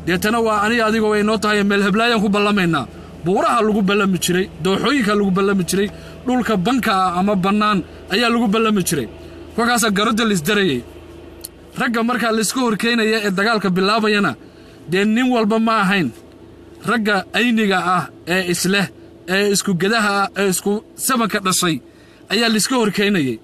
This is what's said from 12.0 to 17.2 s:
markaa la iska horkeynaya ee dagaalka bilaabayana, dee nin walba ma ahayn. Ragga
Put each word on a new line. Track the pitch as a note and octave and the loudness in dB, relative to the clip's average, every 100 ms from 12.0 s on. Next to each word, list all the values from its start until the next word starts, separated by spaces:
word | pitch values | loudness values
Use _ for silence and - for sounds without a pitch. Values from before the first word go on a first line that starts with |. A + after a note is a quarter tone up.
markaa | A3+ A#3+ A#3 | 0 0 0
la | A3 | 0
iska | G#3+ C4+ | -2 -2
horkeynaya | B3+ G#3+ A#3 A#3+ G#3+ A3 | -2 0 0 0 0 0
ee | G#3 | 0
dagaalka | F#3+ G3+ A3 G3 | 0 0 0 0
bilaabayana, | F#3 F#3+ G#3 G#3+ G#3+ F#3+ A#2 - - - - - | 0 2 2 2 2 0 -2 -12 -20 -20 -20 -4
dee | F3+ G#3 | 0 2
nin | A3 B3+ | 2 2
walba | B3 A3 A3+ | 2 2 2
ma | A3+ A3 | 2 2
ahayn. | F#3 G3 C#3+ - - - - - - - - | 2 2 0 -6 -20 -20 -20 -20 -20 -12 -4
Ragga | A#3 G#3+ G3+ | -2 0 0